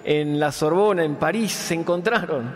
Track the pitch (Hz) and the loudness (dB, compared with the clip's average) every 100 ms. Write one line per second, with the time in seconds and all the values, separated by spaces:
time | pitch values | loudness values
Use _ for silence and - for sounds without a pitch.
0 | - 151 151 147 151 135 156 170 208 185 | 0 0 2 0 0 0 0 4 4 2
1 | 160 139 151 202 214 - - 165 165 175 | 0 0 0 0 -2 -4 -4 -2 0 0
2 | 180 226 175 151 120 | 2 0 -2 -4 -4